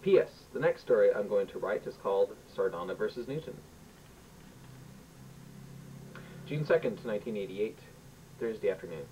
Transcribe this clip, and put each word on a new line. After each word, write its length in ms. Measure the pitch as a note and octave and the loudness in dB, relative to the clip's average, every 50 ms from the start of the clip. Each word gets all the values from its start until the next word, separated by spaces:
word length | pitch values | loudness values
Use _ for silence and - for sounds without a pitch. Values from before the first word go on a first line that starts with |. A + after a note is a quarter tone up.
P 160 | - F#3+ G3 - | 6 8 6 6
S, 120 | - - - - - - | 6 4 -4 -18 -20 -8
the 80 | - - | -4 2
next 220 | C#3+ E3+ - - | 2 2 2 2
story 280 | - - B2 G#2+ G2+ G2+ | 2 4 6 8 8 6
I'm 160 | G2 G#2+ G2+ G2 | 6 4 0 2
going 200 | G#2 G2+ G2 - | 2 2 2 0
to 100 | - - | -4 -6
write 280 | - - G#2+ G#2 - | -2 -2 -2 -2 -4
is 80 | - - - | -6 -10 -6
called 280 | - - G2 G2 G2+ - - - - - - | -2 0 4 4 2 2 0 -14 -18 -14 -4
Sardana 400 | - - F#2+ - - - F#2 - | 0 0 0 0 -2 -6 -6 -4
versus 300 | - G#2+ G#2+ - B2 A#2 | -2 -2 -4 -2 -6 -8
Newton. 300 | A#2+ C#3 D#3 D#3 - - G2 - - - - - - - - - - - - - - - - - - - - - - - - - - - - - - - - - - - - - - - - - - - - - - - - - - - - - - - - - | -6 -6 -6 -6 -8 -12 -14 -16 -20 -20 -20 -20 -20 -20 -20 -20 -20 -20 -20 -20 -20 -20 -20 -20 -20 -20 -20 -18 -18 -18 -18 -18 -18 -18 -20 -20 -20 -20 -20 -20 -18 -18 -18 -18 -18 -18 -18 -16 -16 -18 -18 -16 -16 -16 -16 -16 -16 -16 -16 -16 -16 -16 -16 -10
June 200 | - D#3+ D3+ D3+ | -6 -4 -4 2
second, 380 | - E3+ D#3+ - A#2+ G#2 - - | 4 4 4 4 2 -2 -2 -4
nineteen 320 | A#2+ G#2+ G#2 - A#2+ G#2+ | -4 -4 -4 -4 -4 -4
eighty-eight, 420 | G#2 G2 F#2 F#2+ G2 G#2+ A2+ - - - - - - - - - - - - - - | -4 -4 -4 -2 -2 -2 -2 -2 -10 -18 -20 -20 -20 -20 -20 -20 -20 -20 -20 -10 -6
Thursday 320 | B2 A#2 A2 G#2+ - G2 | -4 -4 -4 0 0 -2
afternoon. 360 | F#2+ - - F2 E2 D#2+ E2 - | -2 -2 -6 -10 -10 -10 -12 -14